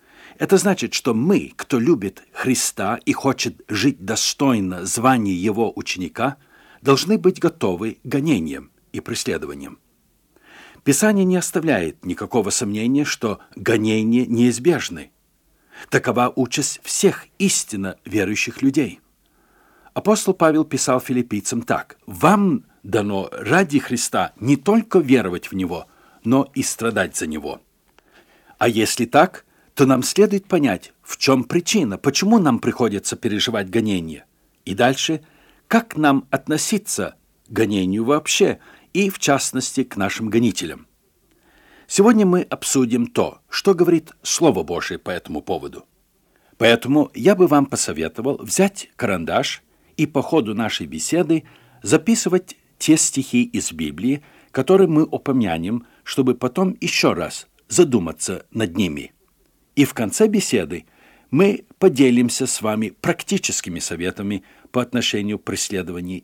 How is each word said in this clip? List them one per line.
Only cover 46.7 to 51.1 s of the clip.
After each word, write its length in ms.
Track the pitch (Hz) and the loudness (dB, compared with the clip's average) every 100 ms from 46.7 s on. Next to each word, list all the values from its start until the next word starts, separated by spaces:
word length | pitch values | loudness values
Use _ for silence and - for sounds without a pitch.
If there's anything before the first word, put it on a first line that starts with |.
| 117 123 147 - | 4 4 2 2
я 220 | 98 165 190 | 2 4 6
бы 120 | 175 | 6
вам 180 | 147 139 | 4 2
посоветовал 720 | 120 - 80 80 - 127 - | -2 -4 -4 -6 -4 -4 -4
взять 520 | - - 196 - - - | -2 0 0 0 -16 -6
карандаш 680 | 110 90 80 104 - - _ _ _ - | -4 -2 -2 -2 -2 -6 _ _ _ -4
и 80 | 147 | -2
по 160 | 139 | -2
ходу 340 | - 160 107 107 | 0 0 0 -2
нашей 320 | 110 - 80 | -4 -6 -8
беседы 560 | 80 - | -8 -2